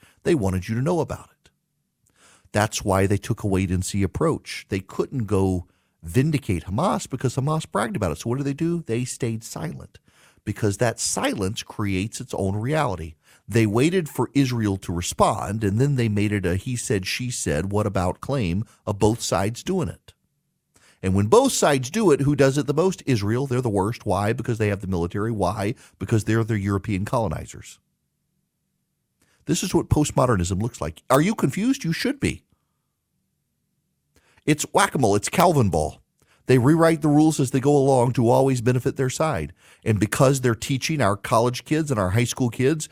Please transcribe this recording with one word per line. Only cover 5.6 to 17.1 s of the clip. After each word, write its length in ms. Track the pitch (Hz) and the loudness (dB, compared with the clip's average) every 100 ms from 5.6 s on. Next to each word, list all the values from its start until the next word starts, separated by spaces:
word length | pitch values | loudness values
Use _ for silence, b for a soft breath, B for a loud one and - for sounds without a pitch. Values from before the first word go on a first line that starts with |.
| - _ _ _ | -4 _ _ _
vindicate 600 | 82 85 143 151 - 90 82 | -4 0 0 0 -2 -4 -4
Hamas 420 | 101 190 226 - | -2 -2 -2 -4
because 280 | 131 127 - | -4 -4 -2
Hamas 340 | 135 156 - | -2 -2 -4
bragged 280 | - 233 196 | -4 -4 -2
about 160 | 95 | -2
it. 60 | 76 | -2
So 100 | 113 | -4
what 80 | 127 | -4
did 80 | 139 | -4
they 80 | |
do? 280 | 139 165 170 | -2 -2 -4
They 220 | 156 113 | -4 -4
stayed 400 | 123 - 120 113 | -4 -6 -4 -6
silent 560 | - 143 156 131 - - _ b b b - | -10 -10 -10 -10 -16 -20 _ b b b -8
because 320 | 101 107 98 | -2 -2 0
that 240 | 123 - | 0 -2
silence 640 | - - 254 214 95 110 | -4 -2 -2 -2 -4 -4
creates 580 | - - 101 95 107 - | -10 -6 -4 -2 -4 -8
its 120 | 123 | -10
own 220 | - 98 104 | -6 -4 -4
reality. 600 | 117 156 135 90 80 - b b b | -2 -2 -2 -6 -10 -16 b b b
They 200 | 113 113 | 0 2
waited 420 | 104 147 190 156 | 4 2 2 -2
for 220 | - 120 | -4 -2
Israel 440 | 139 135 120 107 98 | 0 0 0 0 -2
to 160 | - | -4
respond, 720 | 85 87 - 196 117 62 107 107 | -6 -4 0 2 0 -4 -2 0
and 140 | 104 | 2
then 180 | 139 135 | 2 2
they 100 | 117 | 0
made 240 | 101 104 | 2 0
it 140 | 104 92 | 0 0
a 100 | 92 | -2
he 220 | 131 120 | -2 -6
said, 280 | - 107 | -2 -2
she 240 | 90 | -2